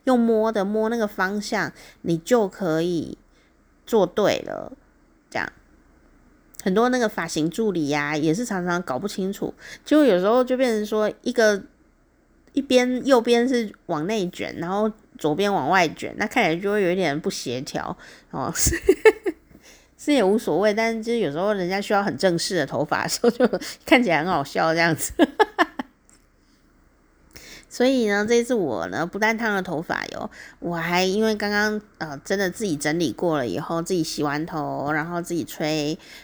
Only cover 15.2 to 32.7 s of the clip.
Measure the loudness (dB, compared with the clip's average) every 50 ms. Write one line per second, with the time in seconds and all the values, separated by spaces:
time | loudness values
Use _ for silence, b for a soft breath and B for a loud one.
15.2 | -2 0 0 0 0 0 0 0 0 2 4 4 4 2 0 -4 -10 -10 -6 -6
16.2 | -6 -2 0 0 2 2 0 0 -2 0 0 2 2 2 2 2 0 0 0 -2
17.2 | -2 -4 -6 -6 -6 -6 -6 -6 -6 -6 -6 -6 -6 -6 -8 -10 B B B B
18.2 | B B -8 -6 -6 -4 -2 -2 0 0 -2 0 2 2 2 6 6 4 4 4
19.2 | 2 -8 -8 -8 _ _ -20 -20 B B B B B B B -8 -2 2 4 4
20.2 | 4 4 4 2 2 0 0 2 2 2 2 2 0 0 -2 -2 -2 -2 0 0
21.2 | 0 0 -2 -2 -2 0 0 0 -2 -2 -2 -2 0 0 0 2 2 0 0 0
22.2 | 2 2 2 2 -2 -2 -2 -2 -2 0 -2 -2 -2 0 -2 -2 -2 -2 -2 0
23.2 | 2 2 2 4 2 0 0 -2 B B B B B 4 4 4 4 4 2 2
24.2 | 2 0 0 -2 -2 -2 -2 0 0 2 2 4 4 2 2 0 -2 -4 0 2
25.2 | 2 2 4 2 0 2 2 -2 -2 -2 -4 -10 -14 -14 _ _ _ _ _ _
26.2 | _ _ _ _ _ _ _ _ _ _ _ _ _ _ _ _ _ _ _ _
27.2 | _ _ -20 B B B B B B B -2 2 2 4 4 4 4 2 2 2
28.2 | 2 2 2 2 2 2 0 0 0 0 0 -2 -2 -2 -2 -4 -4 -4 -2 0
29.2 | 0 0 0 0 0 -2 0 -2 -2 -2 -4 -6 -4 -4 -6 -6 -6 -8 -8 -10
30.2 | -10 -10 B B B B B B -8 -6 -6 -4 -4 -2 0 0 2 2 2 2
31.2 | 2 0 0 -2 -2 -2 0 0 0 0 -2 -4 -8 -12 _ -12 -10 -10 -10 -10
32.2 | -6 -4 -2 0 0 -2 -2 -4 -4 -4